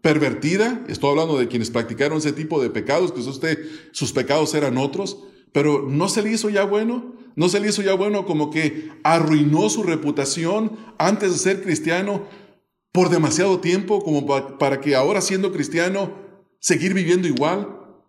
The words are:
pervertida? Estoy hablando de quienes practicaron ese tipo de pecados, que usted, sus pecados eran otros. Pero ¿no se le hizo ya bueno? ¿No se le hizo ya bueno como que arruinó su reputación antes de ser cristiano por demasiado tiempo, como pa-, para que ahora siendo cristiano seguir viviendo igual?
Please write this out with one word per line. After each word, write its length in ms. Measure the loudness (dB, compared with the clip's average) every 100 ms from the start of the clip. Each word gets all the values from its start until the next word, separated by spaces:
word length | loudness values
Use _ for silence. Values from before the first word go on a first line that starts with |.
pervertida? 840 | 2 4 2 0 0 2 0 -2 -8
Estoy 220 | -2 2
hablando 280 | 2 2 0
de 120 | 0
quienes 200 | -2 -2
practicaron 500 | -2 -2 -2 -2 0
ese 120 | -2
tipo 300 | -4 -2 -2
de 80 | 0
pecados, 420 | -2 0 0 0
que 80 | -2
usted, 400 | -8 -4 -4 -4 -6 -16 -14
sus 220 | -8 -4
pecados 400 | -2 2 2 2
eran 240 | 0 0 0
otros. 420 | -2 -4 -8 -10 -18 -20 _
Pero 340 | 0 2 2 0
¿no 180 | -2 0
se 140 | 0
le 100 | -2
hizo 180 | -2 0
ya 140 | 0
bueno? 500 | 2 0 0 -4 -8 -16 -10 0
¿No 140 | 2
se 100 | 2
le 80 | 0
hizo 140 | 0
ya 120 | 2
bueno 320 | 2 2 0 0
como 240 | -2 -2
que 400 | 0 -2 -2 -12 -2
arruinó 680 | 2 4 4 4 4 4 2
su 140 | 0
reputación 920 | -2 -2 -2 -2 -2 -2 -2 0 -2 -6 -12 -2
antes 360 | 0 2 0
de 60 | 0
ser 220 | 0 0
cristiano 640 | -2 -2 0 -2 -2 -6 -8 -18 -20 _ _ _ _
por 160 | 2 4
demasiado 500 | 4 2 2 2 2
tiempo, 420 | 0 0 0 -2
como 240 | 0 0 0
pa-, 320 | -2 -2 -2
para 220 | 0 0
que 160 | 2 2
ahora 240 | 4 2
siendo 320 | 0 -2 -2
cristiano 600 | -2 -2 0 0 -2 -4 -8 -20 -20 _ _
seguir 340 | -2 0 0
viviendo 340 | 0 2 2 2
igual? 400 | 0 0 -2 -6 -12 -20 -20